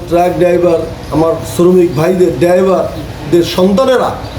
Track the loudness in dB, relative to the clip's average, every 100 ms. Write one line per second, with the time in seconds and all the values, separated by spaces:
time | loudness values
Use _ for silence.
0 | 0 0 0 0 0 2 2 0 -2 -10
1 | -6 -2 0 -2 -4 0 4 4 2 0
2 | 0 2 2 2 2 2 2 0 -2 -6
3 | -12 -12 -2 0 0 0 0 2 2 2
4 | 0 -6 -10